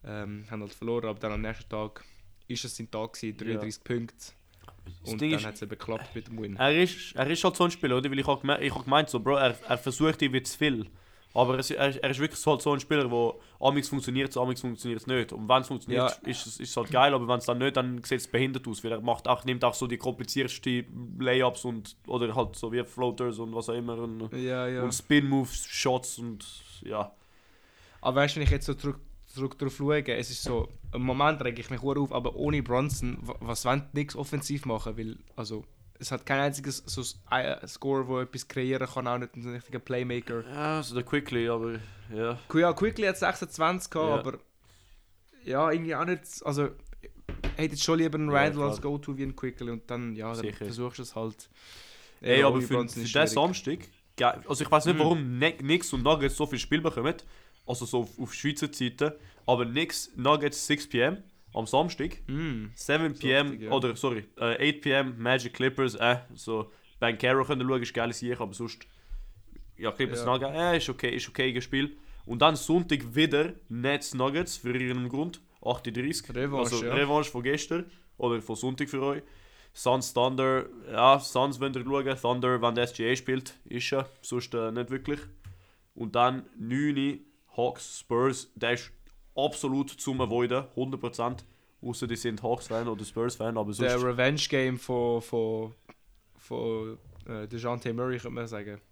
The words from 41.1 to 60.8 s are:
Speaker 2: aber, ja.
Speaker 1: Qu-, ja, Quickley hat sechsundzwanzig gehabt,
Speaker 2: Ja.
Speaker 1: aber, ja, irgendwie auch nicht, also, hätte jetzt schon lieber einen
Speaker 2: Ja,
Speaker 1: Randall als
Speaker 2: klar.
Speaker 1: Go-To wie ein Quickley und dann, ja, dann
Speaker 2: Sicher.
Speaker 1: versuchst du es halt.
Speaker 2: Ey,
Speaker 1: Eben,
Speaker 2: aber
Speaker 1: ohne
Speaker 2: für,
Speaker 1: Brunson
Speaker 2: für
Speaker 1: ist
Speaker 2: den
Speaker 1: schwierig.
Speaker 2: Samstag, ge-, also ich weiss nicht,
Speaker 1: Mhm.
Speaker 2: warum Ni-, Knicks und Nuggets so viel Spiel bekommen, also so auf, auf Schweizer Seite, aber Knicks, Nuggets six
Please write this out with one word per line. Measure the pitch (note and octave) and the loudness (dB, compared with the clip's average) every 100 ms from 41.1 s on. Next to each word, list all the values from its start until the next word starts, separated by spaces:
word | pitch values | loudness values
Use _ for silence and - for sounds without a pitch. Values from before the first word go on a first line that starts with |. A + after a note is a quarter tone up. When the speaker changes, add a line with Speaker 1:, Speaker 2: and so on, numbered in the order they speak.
| D3 C#3+ A#2+ A#2 | -2 0 0 0
Speaker 2:
aber, | A#2 A#2 A2+ G#2+ - - | 0 -2 -6 -10 -18 -10
ja. | A2 A#2 A#2+ - | -4 -2 -4 0
Speaker 1:
Qu-, | D#3+ | 4
ja, | E3+ | 4
Quickley | D#3+ G#3+ A3 G3+ | 4 0 2 -2
hat | F#3 | 2
sechsundzwanzig | F3+ F3+ F3+ - D#3+ F3+ - | 0 0 -6 0 2 2 -4
gehabt, | E3 D#3 | 0 2
Speaker 2:
Ja. | C#3+ | 2
Speaker 1:
aber, | C3 - _ _ _ - _ - _ _ _ C4+ | 0 -8 _ _ _ -20 _ -20 _ _ _ -16
ja, | F3 C3 D#3+ | -2 2 4
irgendwie | E3 E3 | 2 0
auch | D3 E3+ | -2 0
nicht, | F3 - - | -2 -4 -6
also, | - C#3+ C#3+ - - - - - - - - - | -2 2 0 -2 -16 -16 -16 -16 -10 -4 -4 0
hätte | D#3 C#3+ | -2 0
jetzt | |
schon | - E3 | 2 4
lieber | D#3+ D#3 | 2 0
einen | D3+ | 2
Speaker 2:
Ja, | C#3+ | 4
Speaker 1:
Randall | D3 D3 C#3+ | 4 2 -2
als | C#3 | -2
Speaker 2:
klar. | C#3+ | -4
Speaker 1:
Go-To | C#3+ C#3+ C3+ | -4 -6 -6
wie | |
ein | C3+ C3 | -6 -4
Quickley | C3 B2 A#2+ | -6 -6 -8
und | A#2 - | -8 -6
dann, | B2 A#2+ A2 | -6 -6 -6
ja, | A2 | -6
dann | A#2 | -4
Speaker 2:
Sicher. | G#2+ G#2 G#2 | -6 -6 -8
Speaker 1:
versuchst | A2+ B2 B2 | -4 -6 -6
du | |
es | B2 - | -10 -6
halt. | A2+ G#2+ - - - - - - - - | -6 -8 -20 -20 -20 -20 -20 -20 -20 -8
Speaker 2:
Ey, | - C3 | 4 8
Speaker 1:
Eben, | C#3 | 8
Speaker 2:
aber | C3 | 6
Speaker 1:
ohne | B2 | 2
Speaker 2:
für, | B2+ | 0
Speaker 1:
Brunson | A#2 - | 0 -4
Speaker 2:
für | A2 | 0
Speaker 1:
ist | |
Speaker 2:
den | C#3+ D#3 | 2 4
Speaker 1:
schwierig. | |
Speaker 2:
Samstag, | C#3+ D#3+ F#3 - E3+ - _ _ - | 4 2 2 -4 -6 -8 _ _ 2
ge-, | A#2+ - - | 2 2 -4
also | C3+ | -2
ich | D3 | 4
weiss | D3+ D3+ | 4 6
nicht, | E3+ | 4
Speaker 1:
Mhm. | |
Speaker 2:
warum | D#3 E3+ C3 B2 | 6 4 2 2
Ni-, | D#3 E3 | 2 2
Knicks | C3+ E3+ - | 2 2 2
und | C3 | 2
Nuggets | B2+ D#3 C#3 - | 4 6 4 2
so | D3+ | 0
viel | B2 | -2
Spiel | - D#3 | 0 2
bekommen, | D#3+ A#2+ C3 E3+ - - - _ - | 2 0 -2 -2 -10 -20 -20 _ -6
also | B2 A#2+ | -6 0
so | B2+ | 0
auf, | A2+ - | 0 -6
auf | B2+ | -10
Schweizer | - D3 D3 D3 | -2 -2 0 -4
Seite, | - B2 - D3 D3+ - - - | -2 -4 0 -2 -2 -20 -8 2
aber | A#2+ A#2+ | 2 4
Knicks, | B2+ E3+ - - - | 0 -2 -4 -8 0
Nuggets | B2+ D3+ C#3+ C#3+ - | 4 4 2 -2 -2
six | D3 | -2